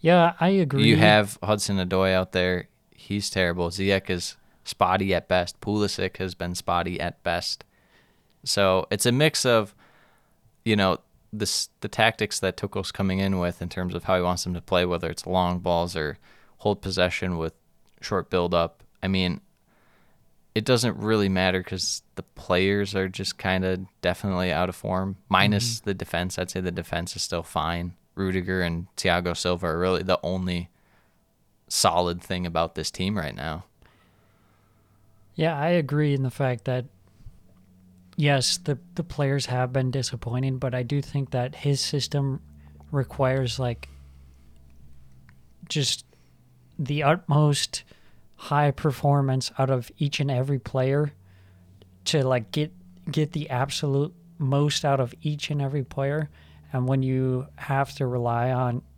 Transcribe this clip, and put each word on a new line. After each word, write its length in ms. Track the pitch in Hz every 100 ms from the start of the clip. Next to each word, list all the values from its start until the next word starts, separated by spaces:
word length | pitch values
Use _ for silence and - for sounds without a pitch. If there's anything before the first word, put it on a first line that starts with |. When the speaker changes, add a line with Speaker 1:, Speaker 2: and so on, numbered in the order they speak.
Speaker 1:
Yeah, 320 | 165 175 170 170
I 80 | 170
agree. 340 | 196 160 135 113
Speaker 2:
You 80 | 104
have 420 | 107 107 101 -
Hudson-Odoi 720 | 92 107 - 98 90 95 95
out 200 | 92 92
there. 360 | 92 90 90 - _ _
He's 400 | _ - 101 101
terrible. 400 | 101 90 87 87
Ziyech 400 | 90 98 95 -
is 260 | 90 - - _ _
spotty 500 | - - 90 95 98
at 140 | 90 -
best. 320 | 92 87 -
Pulisic 560 | - 107 101 - 95 -
has 180 | 95
been 220 | 90 87 90
spotty 420 | - 87 87 90
at 220 | 85 -
best. 420 | - 87 - - - _ _ _ _ _ _ _
So 460 | - - 98 92 -
it's 160 | 104 123
a 60 |
mix 340 | 123 151 - 127
of, 260 | 117 101 - _ _ _ _ _ _ _ _
you 100 | -
know, 240 | 107 95 87 _ _ _
the 100 | 107
s-, 240 | 104 - - _
the 80 | 113
tactics 500 | - 113 - 104 -
that 160 | 95 90
Tuchel's 360 | 101 104 98
coming 260 | - 95 95
in 200 | 98 95
with 220 | 87 87
in 80 | 87
terms 260 | - 90
of 100 | 87
how 120 | - 92
he 60 |
wants 220 | 90 90
them 100 | -
to 60 | 87
play, 260 | - 92 90
whether 240 | 87 82
it's 160 | 80 -
long 320 | 92 87 87
balls 360 | 92 85 87 82
or 220 | 76 69 - - - _
hold 220 | 107 101
possession 560 | 98 92 90 - 95 87
with 160 | 80 - _ _ _ _
short 300 | - 98 82
build-up. 520 | 92 87 87 85 _ - _
I 60 | 95
mean, 320 | 95 92 85 _ _ _ _ _ _ _ _ _ _ _
it 100 | -
doesn't 320 | 110 123 120 -
really 320 | 107 110 101
matter 340 | 92 92 92
'cause 400 | 92 92 - - _
the 80 | -
players 720 | - - - 90 95 101 98
are 140 | 98 95
just 280 | 92 95 -
kinda 440 | 95 92 92 92 92 _
definitely 500 | 90 90 101 92 92
out 180 | 78 90
of 60 | 90
form, 400 | 104 92 95 92 _
minus 480 | 92 101 101 117 117
Speaker 1:
Mm-hmm. 100 | -
Speaker 2:
the 40 |
defense. 440 | 95 - 85 90 -
I'd 120 | 92
say 100 | 95
the 100 | 92
defense 440 | 85 85 85 85 -
is 60 |
still 200 | - 87
fine. 520 | 82 - 78 85 87 - _
Rudiger 480 | - 95 92 90 92
and 240 | 87 85 87 -
Thiago 400 | 92 87 87 85
Silva 300 | 90 90 90
are 120 | 80
really 240 | 92 90
the 160 | 92 90
only 480 | - 92 92 87 87 _ _ _ _ _ _ _ _ _ _
solid 540 | - 98 85 90 87
thing 240 | - 90 90
about 280 | 82 80 -
this 140 | 78
team 280 | - 92 104
right 160 | 76
now. 300 | - 78 80 - _ - _ _ _ _ _ _ _ _ _ _ _ _ _ -
Speaker 1:
Yeah, 240 | - 160 151
I 100 | 156
agree 440 | 175 143 147 151
in 80 | 139
the 80 | 131
fact 340 | - 135 120
that, 220 | - 127 127 _ _ _ - - - - _ - - - - -
yes, 400 | 147 139 131 -
the, 220 | - 139 -
the 100 | -
players 420 | 170 - 139 139 -
have 240 | 127 127
been 160 | 131 127
disappointing, 640 | 127 123 113 - 123 135 131
but 180 | 131
I 80 | 127
do 200 | 120 143
think 300 | 135 143 135
that 220 | 127 123 -
his 220 | 143 139
system 580 | - 143 - 143 139 135 - - - - -
requires, 680 | 147 127 - 131 131 127 117
like, 320 | 127 117 - - - - - - - - - - - - - - - - - - -
just 360 | 156 135 - - - _ _ _ _ _ -
the 240 | 127 147
utmost 840 | 147 165 - 143 151 147 - - - - - - - -
high 340 | - 147 147
performance 800 | 139 156 131 143 143 135 131 - -
out 120 | 131
of 200 | 131 120 -
each 220 | 143 -
and 100 | 139
every 280 | 127 131 139
player 540 | - 131 131 139 147 - - - - - - - - -
to, 180 | - 156 131
like, 240 | 127 110
get, 200 | - 151 - - - -
get 220 | 151 151
the 180 | 156 151
absolute 640 | 123 139 - 147 139 147 - - -
most 460 | 135 139 147 143
out 160 | 147 139
of 140 | 123 -
each 280 | 156 147 -
and 100 | 147
every 220 | 139 143
player. 460 | 131 - 139 147 151 - - - -
And 140 | 131 127
when 160 | 135
you 440 | 131 131 131 127 131 -
have 380 | - 139 139 -
to 100 | 131
rely 440 | 123 120 117 123
on 320 | 127 127 120 -